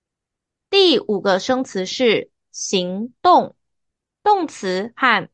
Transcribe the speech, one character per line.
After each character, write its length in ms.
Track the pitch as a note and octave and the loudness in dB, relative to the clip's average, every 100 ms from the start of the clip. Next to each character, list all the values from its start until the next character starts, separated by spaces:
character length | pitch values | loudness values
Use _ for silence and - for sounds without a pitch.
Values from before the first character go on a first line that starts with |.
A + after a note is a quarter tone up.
| _ _ _ _ _ _ _ | _ _ _ _ _ _ _
第 280 | G4 F#4 C4 | 2 4 2
五 200 | - G3+ | 0 -2
个 180 | G3+ F#3+ | 0 0
生 240 | - B3+ | 0 -2
词 220 | C4 G3 F#3 | -2 -6 -8
是 460 | - B3+ F3 - _ _ | 0 0 0 -2 _ _
行 640 | - - G3 F3+ F#3 A#3 - | -14 -6 -4 -4 -6 -10 -2
动， 340 | F4+ E4 G#3 - _ _ _ _ _ _ | 4 4 2 -6 _ _ _ _ _ _
动 240 | G#3+ G4+ E4 | 0 0 -2
词 460 | - G3 F#3 A3 - | -6 -4 -4 -6 -2
和 340 | B3+ G#3+ - | 0 0 -2